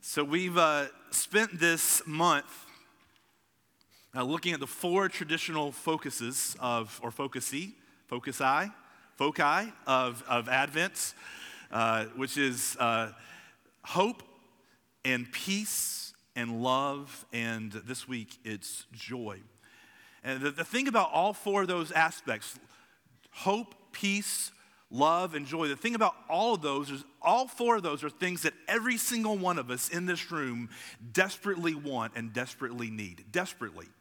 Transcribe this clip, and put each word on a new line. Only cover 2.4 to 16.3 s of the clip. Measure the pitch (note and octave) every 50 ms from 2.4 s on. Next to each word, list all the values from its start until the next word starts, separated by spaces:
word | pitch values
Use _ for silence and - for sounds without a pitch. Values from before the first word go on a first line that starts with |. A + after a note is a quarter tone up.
| C#3+ - - - - - - - - _ _ _ _ _ _ _ _ _ _ _ _ _ _ _ _ _ _ _ _ _ _ _ _ _ -
uh, | C3 B2+
looking | B2+ D3+ E3+ - F3 E3+
at | D3
the | C#3
four | C3 - - - F3+ F3 F#3+ G3 F#3+
traditional | F#3 - F#3 D3+ D#3+ D#3+ - - E3 D#3 D3+ D3 C3+
focuses | - - - D#3+ D#3 - D3 B2+ - A#2+ A#2 C3 C3 - - - -
of, | B2+ B2 A#2+ A#2 A2+ G#2+ - - -
or | A#2+
foci, | A2+ - C#3+ C#3 - C3 A#2+ - - C#3 F3 G3 A3 _ - _ _ _ _
foci, | _ - B2 - C#3 C3 - C#3 C3+ C3+ D3 F3+ G#3 G#3 - - - - - - - _
foci | - C#3 D3 D3+ - D#3+ C#3+ D3+ F3+ G#3 A3+ G#3 - -
of, | - C3 C3 B2+ B2 A#2+ A#2 - -
of | B2+ B2 A#2 A#2+
Advent, | B2+ C3 C#3 C#3 C#3 D#3 E3+ F#3 - - - - - - - - - - - - - - - - -
uh, | A2+ A#2 A2+ A2+ A2 A2 A2 A2+
which | B2+ C3 C3 -
is, | D3 C#3+ C3+ B2 A#2+ A2 - - C3+
uh, | B2+ A#2 A#2 A2+ A2+ A2 G#2 - - - - - - - - _ _ _ _ _ _
hope | - - F3 F#3+ A3 B3 - - - - - _ _ _ _ _ _ _ _ _ _ _ _ _
and | C3 C3 B2 A#2+ - -
peace | - - - G3 G3+ G#3+ G#3+ - - - - - - - - - _ _ _